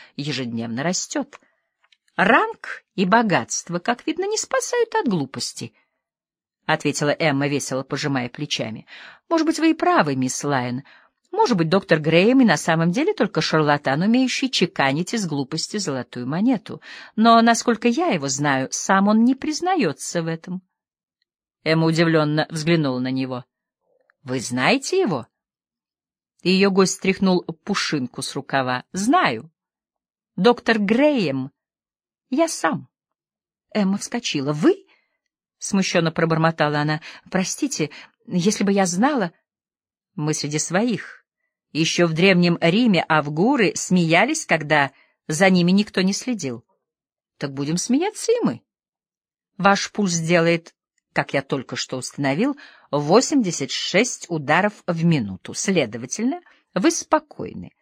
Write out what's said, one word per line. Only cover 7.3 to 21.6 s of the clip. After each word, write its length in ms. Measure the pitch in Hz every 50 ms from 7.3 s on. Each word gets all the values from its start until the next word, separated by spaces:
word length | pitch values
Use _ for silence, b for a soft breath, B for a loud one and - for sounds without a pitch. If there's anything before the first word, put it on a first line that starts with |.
| 139 139 143
весело 360 | 143 143 135 - - 135 131 135
пожимая 460 | - 147 139 143 147 139 131 123 123
плечами. 560 | - - 147 147 - - 127 113 110 131 B B B B B B B B B
«Может 200 | - 339 330 311
быть, 120 | 320 311 -
вы 120 | 311 320
и 20 | 320
правы, 420 | - 339 359 359 302 190 147 139
мисс 280 | 131 127 127 - - -
Лайн. 400 | 143 143 131 123 123 123 123 b b b b b b _ _ _ _
Может 260 | - 392 453 339 233
быть, 120 | 175 165 160
доктор 300 | 170 196 - - 170 156
Грэем 420 | 147 156 156 170 185 226 262 269
и 40 | 254
на 120 | 208 151
самом 340 | 147 - - 160 165 165 175
деле 220 | 175 240 311 403 427
только 280 | - 247 185 - 160
шарлатан, 600 | 151 - - 156 151 147 147 143 - 139 135 147
умеющий 480 | 180 214 233 254 262 247 - - 262 254
чеканить 640 | - - 190 170 - - 139 135 135 151 180 - -
из 140 | 233 202
глупости 500 | 165 151 143 135 123 156 160 - - -
золотую 480 | 214 185 165 139 127 120 - - 123 123
монету. 560 | 123 151 175 214 262 262 190 - - - B B B B B B B B
Но, 260 | - 220 233 226 233
насколько 460 | 226 233 233 226 - 254 226 214 -
я 200 | 240 233 285 359
его 200 | 349 226 160 139
знаю, 420 | 139 131 135 147 147 139 131 131 127
сам 360 | - - - - 190 196 196
он 160 | 202 214 220 233
не 120 | 247 269
признаётся 880 | - - 302 302 - 339 359 381 349 226 160 135 - - - - 175 165
в 40 |
этом». 340 | 165 165 160 - 185 180 185 - _ _ _ _ _ _ _ _ _ _ _ _ _ _ _ _ _ _ _